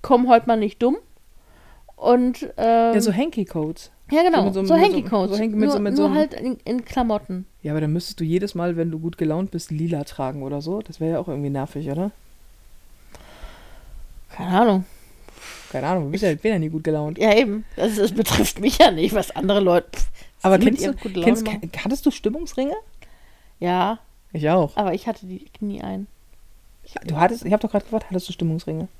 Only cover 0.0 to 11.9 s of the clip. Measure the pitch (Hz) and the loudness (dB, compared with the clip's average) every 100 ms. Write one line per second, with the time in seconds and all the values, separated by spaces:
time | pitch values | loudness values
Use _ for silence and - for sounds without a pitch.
0 | - 247 247 233 240 226 208 - 240 381 | 2 4 6 4 4 0 0 0 0 0
1 | - - - - - - - - - - | -6 -20 -20 -20 -20 -20 -20 -20 -20 -4
2 | - 247 247 240 - - 226 233 233 220 | 2 2 2 -2 -8 -2 2 4 4 2
3 | 233 185 311 233 190 165 151 165 - _ | 2 0 -2 -4 -6 -4 -6 -8 -16 _
4 | - 302 349 320 196 190 190 330 403 320 | -2 2 4 4 2 0 2 6 6 4
5 | 190 208 185 202 220 214 277 285 208 277 | 0 0 0 0 -2 0 2 2 0 2
6 | 302 302 302 - 254 247 - 247 - 262 | 2 2 0 -2 -6 -6 -4 -6 -4 -2
7 | 233 208 - 185 190 _ 151 156 151 165 | 0 -2 -4 -10 -10 _ -6 -2 -2 -2
8 | - - 160 175 202 175 175 170 165 160 | -4 -6 -2 0 -2 -4 -4 -2 -4 -4
9 | 165 - 160 160 190 170 - 151 165 156 | -8 -4 -2 -2 -4 -8 -8 -6 -4 -4
10 | 143 - 131 143 135 143 156 202 214 - | -6 -6 -6 -6 -8 -6 -6 -8 -8 -6
11 | 160 160 175 143 143 139 139 143 151 | -4 -2 -4 -6 -4 -4 -6 -8 -6